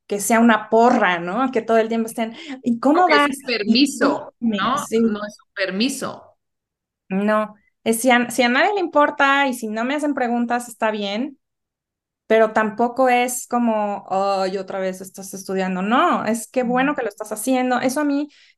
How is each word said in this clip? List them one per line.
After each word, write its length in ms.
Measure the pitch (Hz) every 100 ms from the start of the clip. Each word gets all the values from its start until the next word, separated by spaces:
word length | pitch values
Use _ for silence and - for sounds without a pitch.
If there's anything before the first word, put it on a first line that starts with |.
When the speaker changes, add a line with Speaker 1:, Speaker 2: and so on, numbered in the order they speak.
| -
Speaker 1:
que 140 | 202
sea 200 | 202 226
una 280 | 233 214 -
porra, 480 | 226 240 240 190 170
¿no? 320 | 175 214 262
Que 100 | 240
todo 160 | 214 226
el 100 | 220
tiempo 200 | 226 220
estén, 260 | - 226 - 311 262
"¿Y 160 | 247 233
cómo 280 | 262 330 359
Speaker 2:
Porque 0 |
Speaker 1:
vas?". 200 | 294 285
Speaker 2:
ese 40 |
es 100 | 277
permiso, 920 | - 226 214 233 285 - 285 - - -
Speaker 1:
Y, 180 | 233 202
Speaker 2:
¿no? 160 | 214 285
Speaker 1:
sí. 220 | 285 226
Speaker 2:
No 160 | 226 208 208
es 100 | - _
un 60 |
permiso. 840 | 202 180 190 262 - 156 - - _ _ _ _ _ _ _ -
Speaker 1:
No, 460 | 190 208 214 208 - _ _
es 160 | 226 226
si 100 | 254
a, 200 | 240 240
si 120 | -
a 60 | 240
nadie 260 | 262 359
le 60 | 403
importa 680 | 349 294 294 294 277 277 277
y 80 |
si 140 | 240 220
no 160 | 214
me 100 | 247
hacen 200 | 294 294
preguntas, 540 | 277 240 240 240 240 240
está 220 | - 220
bien, 480 | 214 202 208 294 269 _ _ _ _ _ _ _ _ -
pero 260 | 220 220
tampoco 560 | 220 214 208 240 254 262
es 360 | 247 247 - -
como, 580 | 240 233 220 208 202 -
"Ay, 480 | 190 196 190 190 190
otra 200 | 185 196
vez 200 | 190 185
estás 320 | 190 - 190
estudiando". 480 | 190 190 190 185 185
No, 420 | 196 262 339 220 -
es 220 | 226 -
qué 140 | 254
Speaker 2:
Ujú. 100 | 240
Speaker 1:
bueno 220 | 254 269 277
que 60 |
lo 60 | 220
estás 220 | - 214
haciendo. 480 | 214 262 254 254 247
Eso 200 | 254 294
a 40 |
mí 240 | 294 285 294 _ _